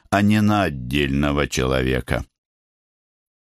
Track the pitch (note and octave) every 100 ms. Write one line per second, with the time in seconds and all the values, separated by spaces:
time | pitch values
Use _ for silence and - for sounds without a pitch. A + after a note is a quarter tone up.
0 | - G2 G#2 G#2+ G#2 G#2+ F#2 C#2 B1 C#2
1 | C#2+ C#2 D2 C#2+ C#2 - B1+ C2 B1+ C2
2 | - B1 - _ _ _ _ _ _ _
3 | _ _ _ _